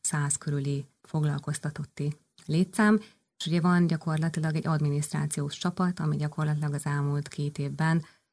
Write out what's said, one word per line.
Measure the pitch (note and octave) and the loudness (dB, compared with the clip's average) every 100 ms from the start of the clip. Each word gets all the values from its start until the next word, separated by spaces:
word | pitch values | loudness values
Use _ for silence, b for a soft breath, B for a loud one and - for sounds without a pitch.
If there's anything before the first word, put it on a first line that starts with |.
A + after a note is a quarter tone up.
száz | - D3+ C#3+ - | -4 -2 0 0
körüli | - C#3+ C#3 C#3 C#3 _ | -2 -2 -2 -4 -6 _
foglalkoztatotti | - D#3 D3+ C#3+ D3 D3 D#3+ D3+ D3 - D3 D3 _ _ - | -6 0 0 0 -4 -4 -4 -6 -8 -6 -4 -4 _ _ -2
létszám, | D#3 F#3 - G#3+ G#3+ B B _ - | 0 2 4 4 4 B B _ -10
és | - | -2
ugye | E3+ | 2
van | F3 F3 E3+ | 4 6 4
gyakorlatilag | D#3+ E3 D#3 D#3+ D#3+ D#3 D#3 | 2 0 0 0 0 0 0
egy | E3 | 0
adminisztrációs | D#3 D3 C#3+ D3 D3+ D3 - C#3+ - | 0 2 0 -2 -2 -2 -2 -4 -4
csapat, | F3+ F3 F3+ F3+ | -4 0 0 0
ami | D#3 D3 | 0 0
gyakorlatilag | D3 D3+ D3+ D3+ D3 | -2 -2 0 0 -2
az | C#3+ D3 | -2 -2
elmúlt | C#3+ C#3+ C#3+ C#3+ | 0 0 -2 -4
két | - C#3+ D3 | -4 -4 -4
évben | C#3+ C#3 D#3+ E3 D#3 B _ | -4 0 2 2 0 B _